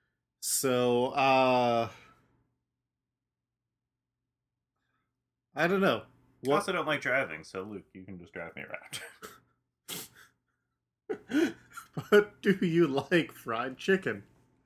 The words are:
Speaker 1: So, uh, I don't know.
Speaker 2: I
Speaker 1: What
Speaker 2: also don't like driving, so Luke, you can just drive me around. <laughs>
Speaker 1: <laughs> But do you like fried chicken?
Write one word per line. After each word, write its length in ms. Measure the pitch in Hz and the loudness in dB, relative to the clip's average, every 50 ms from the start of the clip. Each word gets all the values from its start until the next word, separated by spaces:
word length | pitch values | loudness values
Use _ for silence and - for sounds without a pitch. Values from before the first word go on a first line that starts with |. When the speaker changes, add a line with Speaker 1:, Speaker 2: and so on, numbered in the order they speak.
| _ _ _ _ _ _ _ - | _ _ _ _ _ _ _ -10
Speaker 1:
So, 680 | - - - - - 131 123 123 123 123 120 120 123 131 | -6 -4 -4 -2 0 0 2 2 2 4 4 2 2 0
uh, 800 | - 143 135 135 131 131 131 127 127 123 123 120 117 117 113 110 - - - - _ _ _ _ _ _ _ _ _ _ _ _ _ _ _ _ _ _ _ _ _ _ _ _ _ _ _ _ _ _ _ _ _ _ _ _ _ _ _ _ _ _ _ _ _ _ _ _ _ _ _ _ _ _ _ _ _ _ _ _ _ _ _ _ _ _ _ _ - | 0 2 2 4 6 6 6 6 4 4 4 2 2 0 0 -2 -6 -16 -20 -20 _ _ _ _ _ _ _ _ _ _ _ _ _ _ _ _ _ _ _ _ _ _ _ _ _ _ _ _ _ _ _ _ _ _ _ _ _ _ _ _ _ _ _ _ _ _ _ _ _ _ _ _ _ _ _ _ _ _ _ _ _ _ _ _ _ _ _ _ -4
I 100 | 143 160 | -2 0
don't 140 | 175 196 190 | 2 2 2
know. 220 | 196 165 120 104 - - _ _ _ _ _ _ - | 4 2 2 0 -2 -12 _ _ _ _ _ _ -2
Speaker 2:
I 40 | 131 | 0
Speaker 1:
What 60 | 147 | 0
Speaker 2:
also 160 | - - 196 180 | 2 0 0 -4
don't 140 | 170 151 | -4 -2
like 140 | 156 147 139 | -2 -2 -2
driving, 420 | - 135 123 135 127 85 78 78 - | 0 0 0 0 0 -2 -8 -14 -14
so 180 | - - 95 95 | -10 -10 -10 -10
Luke, 220 | 107 104 92 - _ - | -8 -12 -14 -16 _ -18
you 120 | 95 92 | -18 -16
can 140 | 101 95 87 | -14 -16 -16
just 140 | 87 - - | -16 -16 -14
drive 220 | 87 85 85 - | -12 -12 -12 -12
me 80 | - - | -14 -14
around. 380 | - - - - - - - - - - - - - - - _ _ _ _ _ _ _ _ _ - - - - - _ - - _ _ _ _ _ _ _ _ _ _ _ _ _ _ _ _ - 403 - - - 240 302 339 247 - | -12 -14 -16 -14 -14 -14 -14 -14 -16 -20 -20 -20 -20 -20 -20 _ _ _ _ _ _ _ _ _ -14 -14 -14 -14 -16 _ -20 -20 _ _ _ _ _ _ _ _ _ _ _ _ _ _ _ _ -12 -12 -12 -8 -2 0 0 0 0 -2
<laughs> 0 | - | -8
Speaker 1:
<laughs> 520 | _ _ - - - - - 151 - - | _ _ -20 -20 -20 -12 -12 -12 -2 4
But 300 | 208 208 208 - - - | 6 6 6 4 -6 -4
do 160 | - 202 185 - 202 | 0 0 0 0 0
you 240 | 170 160 170 170 | 0 4 4 2
like 460 | 143 131 139 131 - 180 170 139 - - | 4 2 -2 -2 2 2 2 2 0 -8
fried 440 | - - 123 113 113 127 131 127 | -14 -8 -6 -6 -4 -6 -6 -8
chicken? 460 | - - 196 190 185 - 131 104 98 - _ _ _ _ _ _ _ _ | -8 0 0 0 0 0 -4 -6 -6 -12 _ _ _ _ _ _ _ _